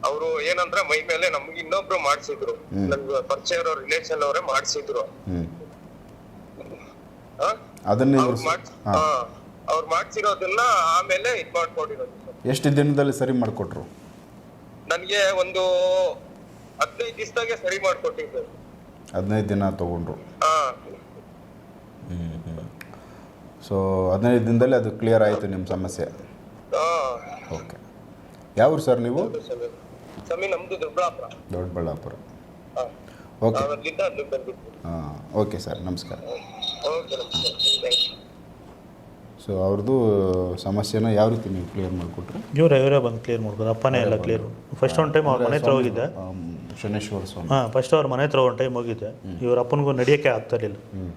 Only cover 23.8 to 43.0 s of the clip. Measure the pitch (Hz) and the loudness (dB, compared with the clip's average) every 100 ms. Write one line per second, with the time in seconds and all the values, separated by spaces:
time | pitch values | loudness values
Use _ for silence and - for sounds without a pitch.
23.8 | 95 95 92 95 117 123 110 117 127 127 | 2 2 2 4 4 4 6 4 6 4
24.8 | 110 - 117 113 107 - 101 95 92 92 | 2 0 4 6 6 4 -2 -6 -4 -4
25.8 | 92 - 82 - - - - - - 151 | -4 -6 -8 -8 -18 -20 -20 -20 -6 -2
26.8 | 160 170 135 120 - - - 80 - - | 0 0 -2 -6 -10 -14 -10 -10 -10 -16
27.8 | - - - - - - - - 123 156 | -18 -20 -20 -20 -20 -20 -10 4 6 6
28.8 | - 123 120 131 214 - - 120 120 - | 4 2 4 0 -2 -4 -8 -8 -8 -10
29.8 | - - - - - 170 196 175 185 185 | -20 -20 -18 -18 -8 -4 -2 -4 -4 -6
30.8 | 233 202 175 - - - - 90 90 87 | -4 -2 -2 -2 -14 -14 -10 -6 -6 -4
31.8 | 82 73 - - - - - - - - | -4 -6 -10 -14 -18 -20 -20 -20 -12 -8
32.8 | 120 - - - - - 113 117 139 147 | -8 -8 -20 -20 -20 0 2 2 0 -2
33.8 | 151 160 190 143 139 135 123 123 - - | -6 -2 -2 -2 -6 -6 -6 -14 -16 -14
34.8 | 85 85 76 76 - - 104 - - - | -10 -8 -8 -12 -6 -2 -2 -2 -8 -8
35.8 | 90 87 - - - - - - - - | -6 -6 -6 -12 -10 -12 -12 -10 -8 -6
36.8 | - 160 - - - - - - - - | -4 -4 -4 -8 -6 -4 -4 0 2 2
37.8 | - - - - - - - - - - | 2 0 0 -4 -18 -20 -20 -20 -20 -20
38.8 | - - - - - - - 95 95 101 | -20 -20 -20 -20 -20 -16 -6 0 2 2
39.8 | 104 131 117 104 95 92 90 90 - 101 | 4 4 6 4 4 2 0 -2 -2 0
40.8 | 95 110 113 104 110 113 101 95 87 - | 0 2 4 6 6 4 -2 -6 -6 -4
41.8 | 92 90 87 85 90 190 - 143 160 139 | -4 -4 -6 -8 -10 -10 -6 4 6 8
42.8 | 135 139 | 8 6